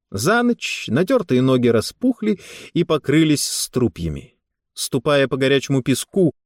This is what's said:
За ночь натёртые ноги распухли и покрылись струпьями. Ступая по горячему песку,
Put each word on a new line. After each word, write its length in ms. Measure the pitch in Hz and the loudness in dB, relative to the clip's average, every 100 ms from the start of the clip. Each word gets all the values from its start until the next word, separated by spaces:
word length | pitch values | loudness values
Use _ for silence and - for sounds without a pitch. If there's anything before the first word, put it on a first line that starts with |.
| _ | _
За 320 | 101 139 233 | -4 0 0
ночь 420 | 240 233 - - - | 0 -2 -4 -8 -4
натёртые 520 | 120 185 262 - 127 | -2 0 0 0 0
ноги 280 | 131 131 120 | 2 2 4
распухли 720 | 113 - - 254 - 214 202 - - - | 2 0 -4 -4 -2 -2 -4 -6 -20 -6
и 100 | 165 | -4
покрылись 600 | 170 156 - 151 156 143 | 0 -2 0 2 4 2
струпьями. 920 | - - - 131 120 - 82 71 67 _ _ _ _ - | -2 -6 -4 -2 -2 -2 -8 -8 -12 _ _ _ _ -12
Ступая 480 | - 135 151 143 135 | -6 -4 0 2 2
по 100 | 135 | 0
горячему 460 | 135 139 - 135 | 2 0 0 -2
песку, 520 | 131 123 - 196 170 - | 0 -2 -2 2 2 0